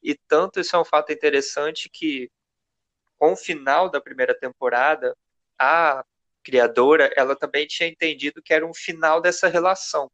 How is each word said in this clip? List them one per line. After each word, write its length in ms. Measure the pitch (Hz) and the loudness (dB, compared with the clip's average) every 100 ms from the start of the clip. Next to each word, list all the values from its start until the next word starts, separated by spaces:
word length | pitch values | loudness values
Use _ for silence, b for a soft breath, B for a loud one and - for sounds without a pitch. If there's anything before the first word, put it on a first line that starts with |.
E 120 | - 143 _ | -6 -8 _
tanto 320 | 151 185 190 | 0 2 -4
isso 160 | 170 175 | -2 0
é 40 | |
um 60 | 160 | 2
fato 260 | 151 151 | 0 0
interessante 760 | 151 151 139 139 - 151 160 - | -2 0 0 -2 -4 -6 -6 -14
que, 400 | - 160 139 123 _ _ _ _ _ _ _ _ _ | -8 -6 -6 -10 _ _ _ _ _ _ _ _ _
com 140 | 151 | 0
o 40 | 185 | 0
final 520 | - 160 135 147 185 | -6 -6 0 2 2
da 100 | 143 | -2
primeira 360 | - 131 127 123 | -8 -4 -2 -2
temporada, 760 | 127 - 127 120 135 151 127 135 _ _ _ _ | -4 -6 -2 2 0 0 -4 -8 _ _ _ _
a 460 | 131 165 165 135 127 _ _ _ | 0 2 2 0 -6 _ _ _
criadora, 680 | - 131 120 117 131 156 139 - | 0 2 4 4 4 6 4 2
ela 200 | 131 139 | -2 -2
também 300 | 139 139 151 | -4 -4 -6
tinha 220 | - 170 | -4 -6
entendido 520 | 160 165 143 143 160 | -4 -6 -4 -8 -10
que 100 | - | 0
era 120 | 156 165 | 0 0
um 80 | |
final 460 | 165 - 165 160 160 | -10 -12 -2 2 2
dessa 260 | 180 175 185 | 2 0 0
relação. 600 | 170 180 190 - 156 139 | 2 0 -2 -4 -6 -8